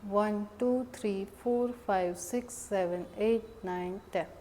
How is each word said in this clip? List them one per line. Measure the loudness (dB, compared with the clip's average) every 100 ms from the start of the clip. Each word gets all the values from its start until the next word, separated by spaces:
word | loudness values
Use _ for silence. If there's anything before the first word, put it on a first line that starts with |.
| 2
વન, | 4 4 2 -2 0
ટુ, | 2 2 0
થ્રી, | -4 -2 -2 -4 -4
ફોર, | 0 2 2 -2 2
ફાઇવ, | 2 2
સિક્સ, | 0 -2 -2 -4
સેવન, | -12 -2 2 2 0 -4 0
એઇટ, | 4 4 0 -8
નાઇન, | -4 -2 -2 -4 -2
ટેન. | -2 -2 -6